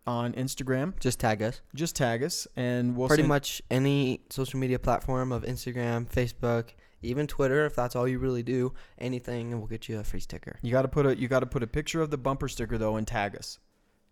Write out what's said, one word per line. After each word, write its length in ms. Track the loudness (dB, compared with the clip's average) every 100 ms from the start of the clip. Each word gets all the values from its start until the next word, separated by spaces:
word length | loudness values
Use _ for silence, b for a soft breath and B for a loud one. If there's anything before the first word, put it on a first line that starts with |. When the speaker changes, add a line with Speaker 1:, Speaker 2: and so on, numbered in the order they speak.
| -4
Speaker 1:
on 280 | -2 0
Instagram. 580 | -2 -4 -4 0 0 0 0
Speaker 2:
Just 180 | 0 2
tag 240 | 2 2
us. 200 | 0 -2 -12
Speaker 1:
Just 220 | -6 -4 0
tag 260 | 0 2
us 240 | 0 -4 -6 -4
and 380 | 0 2 2
we'll 140 | 2 4
Speaker 2:
Pretty 140 | 6
Speaker 1:
send 60 | 6
Speaker 2:
much 320 | 4 0 -8 0
any 500 | 2 4 4 2 -2 -6
social 320 | -6 -4 -2
media 180 | 0 0
platform 540 | 2 0 0 -2 0
of 120 | -2
Instagram, 640 | -4 -6 -6 -4 -2 -2 -2
Facebook, 600 | 0 0 0 0 0 -2 -12 b b
even 260 | -4 -2 -2
Twitter, 380 | 2 4 4
if 100 | 2
that's 220 | 0 -2 0
all 100 | 0
you 120 | 0
really 240 | 0 -2
do, 320 | 0 0 0 -2 B B
anything, 520 | -4 -4 -4 -6 -4
and 120 | -6
we'll 40 | -6
get 200 | -8 -6
you 100 | -4
a 60 |
free 160 | -2 -2
sticker. 380 | -4 -8 -12 -8
Speaker 1:
You 100 | 2
gotta 180 | 2 4
put 180 | 4 4
a, 100 | 4
you 80 | 2
gotta 200 | 2 2
put 160 | -2
a 40 | -2
picture 360 | -2 -2 0
of 80 | 0
the 80 | 0
bumper 300 | -2 -2 -4
sticker 280 | -4 -4 0
though 200 | 0 0
and 120 | 0
tag 260 | 0 -2
us. 240 | -4 -12 -16 _ _ _ _ _